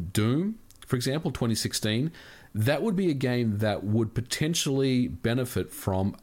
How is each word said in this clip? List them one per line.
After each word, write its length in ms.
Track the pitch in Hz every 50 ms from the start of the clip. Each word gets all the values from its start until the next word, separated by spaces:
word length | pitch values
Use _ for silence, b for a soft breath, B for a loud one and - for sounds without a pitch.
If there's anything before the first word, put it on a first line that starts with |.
| 85 92 -
Doom, 460 | 107 107 113 127 156 190 208 220 - - - - - -
for 100 | - -
example, 360 | 123 120 135 131 156 - 165
twenty 240 | 123 - 123 117 110
sixteen, 560 | - - 107 - - - 107 107 117 143 165 B B B B B B B B B
that 280 | 104 107 127 151 143
would 140 | 170 226 190
be 140 | 185 196 175
a 40 | 143
game 440 | 131 127 123 123 123 120 110 101
that 260 | 101 110 107 101 78 92
would 300 | 104 107 113 113 110 -
potentially 960 | 120 113 - - - 151 160 170 - - 151 135 135 135 135 127 127 123 123
benefit 640 | - - - 117 117 131 127 123 - 98 90 -
from 440 | - - - 101 95 95 95 101 - -